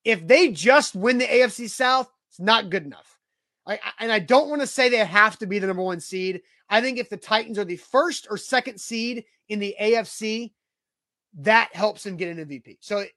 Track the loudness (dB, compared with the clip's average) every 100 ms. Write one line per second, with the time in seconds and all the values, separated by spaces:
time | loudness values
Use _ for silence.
0 | -2 0 6 6 6 2 4 4 4 -2
1 | 0 2 2 2 2 0 -10 -2 0 0
2 | -2 _ _ -6 2 2 2 -6 -8 -16
3 | _ _ _ _ _ _ -10 -10 -8 -8
4 | -2 -2 4 4 4 0 -2 2 2 4
5 | 2 4 4 2 -6 -4 -2 -2 -4 -6
6 | -8 -6 -6 -6 _ _ -2 0 0 -4
7 | -8 -10 -2 -2 -2 -6 -6 -8 -2 0
8 | 2 -2 -8 -10 -2 -2 -2 -8 -10 -6
9 | -6 -8 -12 _ -10 -6 -6 -4 0 0
10 | 0 -6 -6 -6 -8 _ _ _ _ _
11 | _ _ _ -8 2 2 2 -2 -2 -2
12 | -10 -8 -8 -8 -12 -14 -16 -20 -8 -6
13 | -6